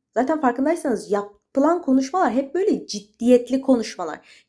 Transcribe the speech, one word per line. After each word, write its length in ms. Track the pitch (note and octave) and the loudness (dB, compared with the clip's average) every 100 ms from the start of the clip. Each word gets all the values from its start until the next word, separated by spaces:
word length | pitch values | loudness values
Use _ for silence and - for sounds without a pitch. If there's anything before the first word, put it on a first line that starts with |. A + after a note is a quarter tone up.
| _ | _
zaten 280 | A3 C4 D#4 | -2 0 0
farkındaysanız 720 | B3+ B3 C#4+ E4+ C#4+ G3+ E3+ | 0 0 -2 -2 -2 -4 -2
yapılan 720 | G#3 G3+ - _ C4+ D4 F4 | -4 -4 -14 _ 0 2 2
konuşmalar 500 | D#4 C4 C4+ F#4 D4+ | 2 0 2 0 0
hep 240 | A#3 C4+ F4 | 0 -2 -2
böyle 320 | G#4 B3 - | 0 -2 -4
ciddiyetli 720 | G#3 - _ A#3+ B3 A#3+ C4+ | -14 -14 _ 4 4 4 -2
konuşmalar. 580 | C4 B3 A3 - E3 - - - | 2 2 0 -8 -10 -10 -16 -20